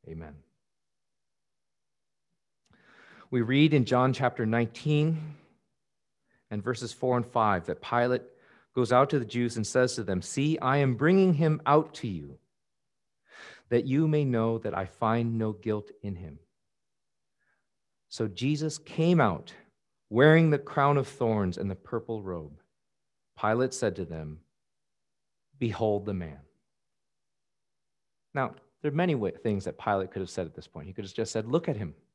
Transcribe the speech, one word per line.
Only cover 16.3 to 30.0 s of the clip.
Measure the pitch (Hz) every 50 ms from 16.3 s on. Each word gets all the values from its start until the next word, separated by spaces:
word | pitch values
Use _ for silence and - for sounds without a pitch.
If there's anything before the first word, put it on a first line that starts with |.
| 71 - _ _ _ _ _ _ _ _ _ _ _ _ _ _ _ _ _ _ _ _ _ _ _ _ _ _ _ _ _ _ _ _ _ _
So | - - 113 110
Jesus | 95 92 120 139 151 143 156 156 151 -
came | - - - - 160 170 180 165
out | 135 107 87 76 - - - - - _ _ _ _ _ _ _ _ _
wearing | 107 117 139 156 156 165 165 160
the | 151 143
crown | 147 - - 147 139 143 143 143
of | 135 -
thorns | - - 127 113 110 107 101 92 87 -
and | - 98
the | 95
purple | - _ - - 113 113 - 113 107
robe. | 98 95 90 85 78 73 71 73 _ _ _ _ _ _ _ _ _ _ _ _ _ _ _ -
Pilate | - 104 110 120 131 127 -
said | - - 107 90
to | 92 92
them, | 78 80 80 78 76 76 82 _ _ _ _ _ _ _ _ _ _ _ _ _ _ _ _ _ _ _ _ _ _ _ _
"Behold | 123 117 101 - 117 107 104 101 98
the | 107 98
man." | 92 87 78 73 71 71 _ _ _ _ _ _ _ _ _ _ _ _ _ _ _ _ _ _ _ _ _ _ _ _ _ _ _ _ _ _ _ _ _ _ _ _ _ _
Now, | 143 131 - - - _ _ _ _
there | - 151
are | 139
many | 156 180 180 156
wa-, | 127 104 92
things | - - - 117 104 98 90
that | - - -
Pilate | - 113 101 98